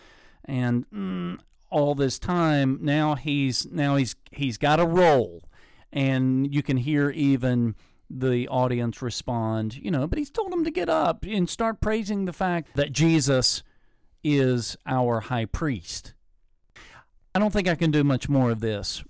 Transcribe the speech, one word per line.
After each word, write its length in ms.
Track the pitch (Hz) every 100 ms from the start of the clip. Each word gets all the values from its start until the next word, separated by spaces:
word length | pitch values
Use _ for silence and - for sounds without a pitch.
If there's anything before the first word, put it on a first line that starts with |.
| - - - _ -
and, 440 | 127 123 120 -
"Mm," 480 | 208 190 180 175 185 _ _ _
all 260 | 160 147 143
this 240 | 135 -
time. 600 | - 175 165 147 135 139
Now 340 | 147 147 151 143
he's, 500 | 151 143 135 120 -
now 300 | 175 143 139
he's, 180 | 123 - -
he's 260 | - 139 110
got 220 | 147 151
a 60 | 170
role, 580 | 180 175 139 98 85 - - - - -
and 640 | 143 135 131 131 131 143
you 100 | 143
can 140 | 139 131
hear 320 | 127 147 143
even 680 | 139 139 135 127 123 117 107 - _ _
the 380 | 131 131 123 127
audience 520 | 131 127 123 117 110
respond, 760 | 123 - - 120 110 110 110 123
you 140 | -
know, 160 | 151 151
but 120 | 302
he's 100 | 294
told 220 | - 381
them 120 | 359
to 80 | 320
get 160 | 330 339
up 380 | 320 285 - 175
and 220 | 214 175
start 320 | - 226 220
praising 440 | 208 220 196 208 190
the 80 |
fact 420 | 170 185 170 156 -
that 160 | 143
Jesus 680 | 131 165 160 135 131 123 - - _ _ _ _ _
is 540 | 151 143 131 123 110 - -
our 360 | 131 123 113
high 240 | 107 120 110
priest. 680 | - 160 110 - - - - _ _ _ _ _ - - - _ _ _
I 60 | 190
don't 120 | 208
think 160 | 214 185
I 80 | 156
can 160 | 165
do 120 | 151
much 260 | 143 127 -
more 220 | 139 123
of 80 | 113
this. 440 | 110 104 - -